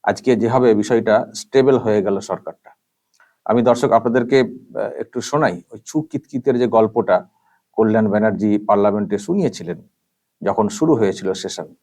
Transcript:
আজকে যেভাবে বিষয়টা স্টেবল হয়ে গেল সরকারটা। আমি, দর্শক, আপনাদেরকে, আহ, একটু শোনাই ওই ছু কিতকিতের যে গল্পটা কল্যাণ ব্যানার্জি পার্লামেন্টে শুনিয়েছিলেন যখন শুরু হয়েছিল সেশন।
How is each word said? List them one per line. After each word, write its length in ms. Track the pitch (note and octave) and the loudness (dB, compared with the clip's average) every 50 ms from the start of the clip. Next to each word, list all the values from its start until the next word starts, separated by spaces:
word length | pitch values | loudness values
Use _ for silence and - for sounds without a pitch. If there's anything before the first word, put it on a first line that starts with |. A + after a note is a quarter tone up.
| - | -2
আজকে 260 | - G2+ - - C3 B2 | -2 -4 -2 0 0 2
যেভাবে 320 | G#2 A2 A#2 B2 C3 B2 A#2+ A2 | 2 2 0 2 2 4 4 4
বিষয়টা 400 | G#2 G2+ - B2 A2+ - A#2 G#2+ A2+ - - - | 2 2 0 0 0 2 2 2 2 0 -4 -12
স্টেবল 420 | - - _ - C3+ B2+ C#3 C3+ B2 | -16 -16 _ 0 2 4 4 2 2
হয়ে 220 | B2+ A2 G#2 G#2 | 2 0 0 0
গেল 140 | F#2+ G#2 G2+ F#2+ | 0 0 -2 -4
সরকারটা। 500 | F#2+ - F#2 F2 - D#2+ - _ _ - _ _ _ _ _ _ _ _ _ _ _ _ _ _ _ | -4 -8 -10 -8 -8 -16 -16 _ _ -20 _ _ _ _ _ _ _ _ _ _ _ _ _ _ _
আমি, 140 | - A2 A#2+ | 0 0 2
দর্শক, 280 | A2+ B2 A#2 A#2+ C3+ C3+ | 4 4 2 2 2 2
আপনাদেরকে, 460 | - A2+ A2 B2 A#2 B2+ A#2+ A#2+ C#3 C3 | 2 2 2 2 0 0 0 2 2 2
আহ, 500 | B2 A2 - - - _ - G#2+ G#2 - - | 2 0 -4 -16 -20 _ -8 -6 -6 -6 -8
একটু 220 | - A2 _ - B2 | -10 -12 _ -8 -10
শোনাই 360 | A2 - - D3+ D3+ A2 F2 F2+ _ _ | -8 -4 -2 0 0 -2 -2 -6 _ _
ওই 80 | A2+ G#2 _ | -20 -20 _
ছু 100 | - - D#3 | -6 -6 -6
কিতকিতের 540 | D#3 - - C3+ - _ - C3 - C#3 B2 A#2+ | -6 -6 -10 -12 -10 _ -10 -4 -2 0 0 0
যে 80 | B2 | 0
গল্পটা 500 | A2+ A2+ A2+ A2 G#2+ A2 A#2 G2+ - G#2+ G#2 F#2+ _ _ _ _ _ _ _ _ _ _ | 2 2 2 2 2 0 -2 0 2 0 0 0 _ _ _ _ _ _ _ _ _ _
কল্যাণ 300 | - A2 A2 A2 A2 A2 G#2 | 0 2 2 4 2 2 2
ব্যানার্জি 420 | G2 G#2+ G#2+ A2 G2+ F#2 G#2 G#2+ G#2 G#2 | 2 2 0 0 0 0 0 0 0 0
পার্লামেন্টে 580 | G#2 G#2+ G#2 G#2 G2+ G2+ G2+ G#2+ G#2 F2 G#2 G2+ | 0 0 2 2 2 2 0 0 -2 -4 -4 -6
শুনিয়েছিলেন 600 | - - F3 G3+ F3 A#2+ - - F2 E2+ E2+ - - _ _ _ _ _ _ _ _ _ _ _ | -4 -4 -2 -2 -2 -2 -4 -6 -10 -10 -10 -12 -14 _ _ _ _ _ _ _ _ _ _ _
যখন 240 | - G2 G2 - G#2+ G2+ | -6 -4 0 0 -2 -2
শুরু 240 | - - D#3 D#3+ D3+ | -2 -2 2 2 2
হয়েছিল 340 | A2+ A2 G2 F#2 - F#2+ F#2+ F#2 | 2 2 -2 -2 -4 -4 -6 -4
সেশন। 340 | - - F#2 - - D#2 - - _ | -4 -6 -10 -10 -10 -14 -16 -16 _